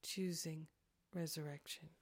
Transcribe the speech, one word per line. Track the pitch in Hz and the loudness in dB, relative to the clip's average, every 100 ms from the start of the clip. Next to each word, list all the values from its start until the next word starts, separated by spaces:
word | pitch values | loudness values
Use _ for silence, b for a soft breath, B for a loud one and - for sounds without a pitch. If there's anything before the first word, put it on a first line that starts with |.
choosing | - - 185 165 165 156 156 _ _ _ _ | -2 2 4 4 0 -2 -6 _ _ _ _
resurrection. | 180 165 160 147 143 - - 156 - | 0 0 0 -2 -4 -6 -6 -8 -16